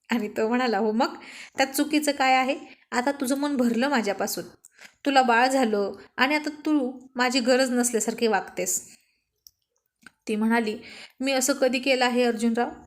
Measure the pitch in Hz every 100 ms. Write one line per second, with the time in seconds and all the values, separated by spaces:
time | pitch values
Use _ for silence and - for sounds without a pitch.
0 | - 233 208 226 220 247 254 202 220 220
1 | 277 - - - - - 269 - 294 302
2 | 294 285 262 262 262 311 - - - 233
3 | 269 285 254 277 294 277 240 226 277 254
4 | 202 190 208 - - - - _ - _
5 | 285 277 240 226 262 269 233 208 196 -
6 | - - 262 302 294 - 311 302 254 254
7 | - 233 247 262 233 254 262 247 240 214
8 | 226 226 226 190 - - 180 - - -
9 | _ _ _ _ - _ _ _ _ _
10 | - _ - 214 220 233 214 220 - -
11 | - - 262 262 262 285 262 254 277 254
12 | 240 240 240 220 233 233 240 -